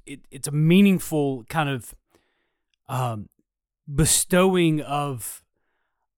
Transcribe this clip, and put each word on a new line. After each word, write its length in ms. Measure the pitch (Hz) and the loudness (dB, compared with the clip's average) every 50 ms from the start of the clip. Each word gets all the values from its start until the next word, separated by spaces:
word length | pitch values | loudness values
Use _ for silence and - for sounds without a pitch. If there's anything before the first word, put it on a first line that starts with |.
| _ | _
it, 160 | - 139 135 - _ | -18 -20 -20 -20 _
it's 160 | - 135 - 147 | -18 -12 -10 -4
a 40 | |
meaningful 920 | 143 151 156 160 170 190 202 202 190 165 - - 156 151 143 139 135 127 113 _ | -2 2 4 4 6 6 6 6 4 2 -2 -4 -2 -2 -2 -2 -4 -6 -10 _
kind 200 | - 165 151 143 | -4 -4 -2 -2
of, 240 | 139 127 110 - - _ _ _ _ _ _ _ _ _ _ _ _ _ _ _ _ _ _ - | -4 -6 -8 -14 -20 _ _ _ _ _ _ _ _ _ _ _ _ _ _ _ _ _ _ -10
um, 400 | 120 127 131 123 113 104 95 - _ _ _ _ _ _ _ _ _ _ _ - 143 | -6 -6 -4 -6 -6 -8 -12 -16 _ _ _ _ _ _ _ _ _ _ _ -8 -2
bestowing 880 | 139 160 - - - - - 185 180 185 190 185 180 175 165 156 151 | 0 0 2 2 0 0 0 2 2 4 4 2 2 2 2 2 0
of, 640 | 135 107 143 147 147 143 135 120 104 - - - _ _ _ _ _ _ _ _ _ _ _ _ _ _ _ | -2 -4 -4 -4 -4 -4 -6 -8 -10 -12 -14 -16 _ _ _ _ _ _ _ _ _ _ _ _ _ _ _